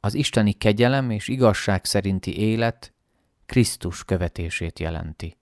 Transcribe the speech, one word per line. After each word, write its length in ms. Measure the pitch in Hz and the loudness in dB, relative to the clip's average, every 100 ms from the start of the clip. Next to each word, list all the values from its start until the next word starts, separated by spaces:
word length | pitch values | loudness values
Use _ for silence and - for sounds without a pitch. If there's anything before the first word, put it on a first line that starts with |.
Az 140 | 104 | -2
isteni 380 | 117 147 - 104 | 0 0 2 2
kegyelem 580 | 101 107 104 120 135 127 | 2 2 4 4 2 0
és 180 | 107 - | -4 -4
igazság 560 | 131 120 101 - 95 | 2 4 4 0 0
szerinti 540 | - 104 98 95 - 85 | 0 0 0 -2 -2 -2
élet 540 | 107 113 117 - - _ _ _ _ _ _ | 0 2 -2 -4 -16 _ _ _ _ _ _
Krisztus 580 | - 117 - 90 - | 2 2 0 -8 -10
követését 760 | - 95 87 - 82 - 82 - | -4 -2 -2 -4 -6 -4 -6 -6
jelenti. 580 | 80 80 82 78 85 - | -6 -4 -8 -10 -12 -12